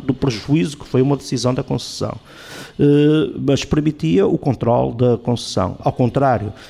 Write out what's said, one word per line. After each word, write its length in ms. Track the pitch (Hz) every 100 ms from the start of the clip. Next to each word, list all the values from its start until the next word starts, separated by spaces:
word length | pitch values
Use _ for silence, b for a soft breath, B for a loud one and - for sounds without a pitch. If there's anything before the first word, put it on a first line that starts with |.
do 80 | -
prejuízo 680 | 127 139 110 - 156 175 143
que 100 | -
foi 120 | 127
uma 160 | 131 139
decisão 380 | - 127 127
da 80 | 131
concessão. 560 | - 131 - - 104 - B B B B B B
Eh, 580 | 143 147 147 156 143 -
mas 240 | 131 135
permitia 640 | - 156 151 147 156 175 190
o 100 | 180
controle 600 | 147 117 117 123 131 120
da 220 | 123 113
concessão, 600 | - 117 - - 92 -
ao 120 | 139
contrário 580 | - 123 135 135 117 104 -